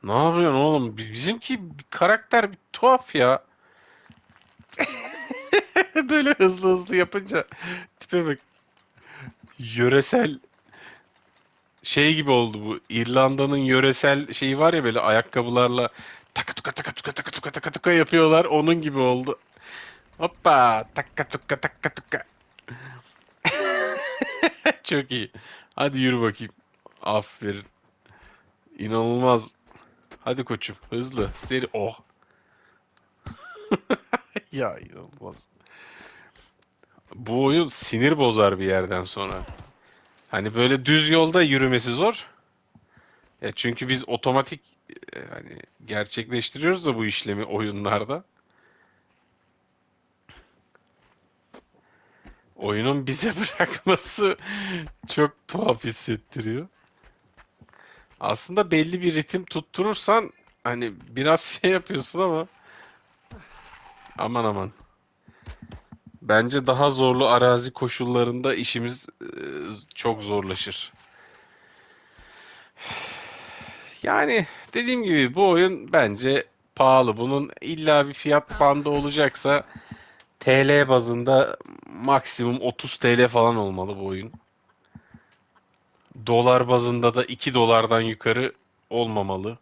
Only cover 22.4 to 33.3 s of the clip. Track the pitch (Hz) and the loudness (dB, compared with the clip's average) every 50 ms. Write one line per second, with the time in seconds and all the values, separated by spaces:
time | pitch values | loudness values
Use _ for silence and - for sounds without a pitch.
22.4 | _ _ _ - _ - 120 123 131 131 131 127 _ _ _ _ _ _ _ _ | _ _ _ -20 _ -20 -18 -18 -18 -20 -20 -20 _ _ _ _ _ _ _ _
23.4 | _ - 539 605 605 - 679 587 605 622 605 554 571 571 523 523 - 932 1017 988 | _ -6 -4 -4 -4 -4 -4 -4 -4 -4 -6 -8 -8 -10 -6 -6 -8 -8 -4 -2
24.4 | - - - - - - - - _ - 175 143 135 - 127 123 104 - _ 113 | -2 -2 -2 0 -2 -2 -2 -2 _ -4 -4 -4 -4 -4 -6 -6 -6 -8 _ -20
25.4 | - - - - - _ _ - 139 143 139 131 131 127 123 123 117 110 107 - | -20 -20 -20 -20 -20 _ _ -4 -4 -2 0 0 0 2 2 2 0 -2 -2 -4
26.4 | 117 107 - _ _ _ _ _ _ - _ _ - - 104 107 104 - - _ | -12 -16 -18 _ _ _ _ _ _ -20 _ _ -4 -2 -2 -2 -2 -4 -16 _
27.4 | - 104 101 101 101 _ _ _ _ _ _ _ _ _ - _ _ _ _ _ | -8 -8 -8 -8 -10 _ _ _ _ _ _ _ _ _ -20 _ _ _ _ _
28.4 | _ _ _ _ _ _ _ - 101 107 110 113 113 117 120 123 127 127 123 117 | _ _ _ _ _ _ _ -10 -8 -2 0 0 0 0 0 2 4 4 4 4
29.4 | 107 110 _ _ _ _ _ - - _ _ _ _ _ - - _ - 127 131 | 2 -4 _ _ _ _ _ -20 -20 _ _ _ _ _ -20 -12 _ -6 -6 -6
30.4 | 127 - 120 107 - - 104 _ _ - - 120 123 131 127 117 104 98 - - | -4 -6 -6 -8 -8 -12 -12 _ _ -10 -8 -8 -8 -8 -6 -6 -6 -6 -6 -12
31.4 | - - 131 127 127 - - 110 101 113 113 - _ _ _ _ _ _ _ _ | -10 -4 -4 -4 -4 -4 -6 -6 -6 -6 -6 -10 _ _ _ _ _ _ _ _
32.4 | _ _ _ _ _ _ _ _ _ _ _ _ _ _ _ _ _ - | _ _ _ _ _ _ _ _ _ _ _ _ _ _ _ _ _ -20